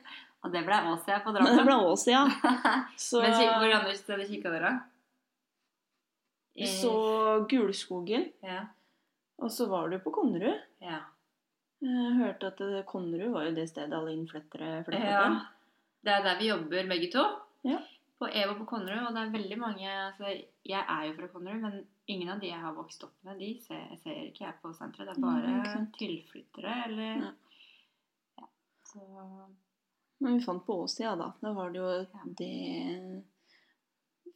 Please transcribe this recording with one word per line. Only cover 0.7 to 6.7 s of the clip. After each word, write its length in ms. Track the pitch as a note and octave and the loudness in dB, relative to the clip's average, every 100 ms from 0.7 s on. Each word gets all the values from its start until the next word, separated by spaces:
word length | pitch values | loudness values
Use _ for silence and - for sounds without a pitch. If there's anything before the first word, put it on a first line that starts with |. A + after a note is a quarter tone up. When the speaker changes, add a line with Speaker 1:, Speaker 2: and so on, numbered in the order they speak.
| G#3 | 4
Speaker 1:
Åsia 320 | E3+ E3 - G3+ | 4 0 0 0
på 140 | G#3+ | 0
Drammen. 220 | G#3 B3+ A#3+ | 4 8 10
Speaker 2:
<laughs> 20 | |
Det 60 | |
ble 100 | C4+ B3+ | 10 8
Åsia. 380 | F3+ G3 - B3 C#4 - A#3 B3 | 6 4 6 6 6 6 2 4
Speaker 1:
<laughs> 320 | A#3+ B3 B3+ - | 4 2 0 -8
Speaker 2:
Så 220 | - A#3+ | 0 4
Speaker 1:
Men 80 | A3+ | 6
kik-, 220 | A3+ A3+ A3+ | 6 6 6
hvor 140 | A3 | 6
andre 200 | G#3+ F#3+ G3 | 4 2 -4
steder 320 | - G3+ G3+ | -6 -6 -4
kikket 240 | G#3 F3+ | -4 -2
dere? 160 | D#3+ F3 B3+ - _ _ _ _ _ _ _ _ _ _ _ _ _ _ _ _ - | 0 0 0 -6 _ _ _ _ _ _ _ _ _ _ _ _ _ _ _ _ -6
Speaker 2:
Vi 60 | |
Speaker 1:
I 60 | |
Speaker 2:
så 240 | G3 | -4